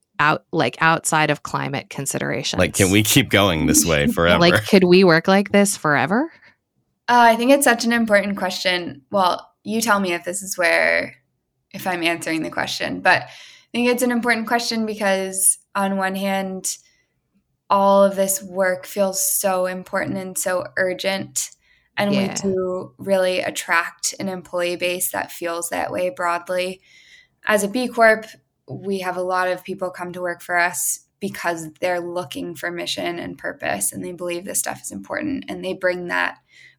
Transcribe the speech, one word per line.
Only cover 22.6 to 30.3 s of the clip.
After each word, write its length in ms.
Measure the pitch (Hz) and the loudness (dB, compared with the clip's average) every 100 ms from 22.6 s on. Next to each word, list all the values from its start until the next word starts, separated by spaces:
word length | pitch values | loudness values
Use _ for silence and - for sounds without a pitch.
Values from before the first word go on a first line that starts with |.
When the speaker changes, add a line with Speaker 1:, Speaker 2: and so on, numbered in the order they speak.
| 185 185 - - | -2 -4 -8 -12
Speaker 3:
really 420 | 190 190 185 185 | -2 0 2 0
attract 720 | - - - 170 170 - - - | -4 -6 0 0 0 -6 -8 -6
an 100 | 190 | -8
employee 460 | 185 - 180 175 175 | -8 -8 -4 -2 -2
base 340 | 180 180 - | -4 -4 -4
that 200 | 196 - | -4 -6
feels 380 | - 170 170 170 | -6 -6 -6 -6
that 220 | 180 - | -4 -4
way 180 | 196 180 | -4 -4
broadly. 720 | 180 175 175 175 180 185 185 _ _ _ - _ _ - | -2 -2 -2 -4 -4 -4 -8 _ _ _ -20 _ _ 0
As 180 | 214 | 2
a 40 | 196 | 2
B 200 | 254 247 | -2 -4
Corp, 380 | 240 226 220 220 - _ _ - | 4 4 4 0 -18 _ _ -16
we 300 | 131 190 196 | -12 -6 -4
have 180 | 185 180 | -4 -4
a 40 | |
lot 260 | 180 185 185 | -2 0 0
of 160 | 180 | -4
people 260 | 185 190 185 | -8 -8 -8
come 240 | 180 175 | -8 -10
to 80 | 180 | -8
work 200 | 180 | -8